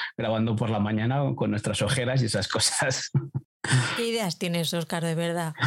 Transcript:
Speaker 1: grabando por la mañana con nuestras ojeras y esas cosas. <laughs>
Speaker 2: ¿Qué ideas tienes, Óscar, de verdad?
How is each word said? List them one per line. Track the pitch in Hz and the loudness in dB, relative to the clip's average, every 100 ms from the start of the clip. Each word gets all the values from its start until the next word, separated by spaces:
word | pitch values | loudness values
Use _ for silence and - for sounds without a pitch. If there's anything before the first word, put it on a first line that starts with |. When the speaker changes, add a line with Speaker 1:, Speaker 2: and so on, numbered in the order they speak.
| - - | -6 -4
Speaker 1:
grabando | 113 110 113 107 | -2 2 2 2
por | 117 | 2
la | 107 | 2
mañana | 104 107 113 139 139 127 | 2 2 2 2 0 0
con | 107 | 0
nuestras | 104 - - | 0 0 0
ojeras | 104 131 120 131 | 0 0 2 2
y | 113 | 2
esas | 104 - | 0 -2
cosas. | 110 - - 143 123 - 143 - - - _ | 0 0 0 0 -2 -2 -2 -2 -6 -10 _
<laughs> | - 127 117 - | 2 2 2 0
Speaker 2:
¿Qué | 233 | -2
ideas | 233 196 160 | 0 -2 -2
tienes, | 180 170 156 170 | -2 0 0 -2
Óscar, | 160 170 | -2 -2
de | 165 160 | 0 0
verdad? | 170 170 160 151 | 0 -2 -4 0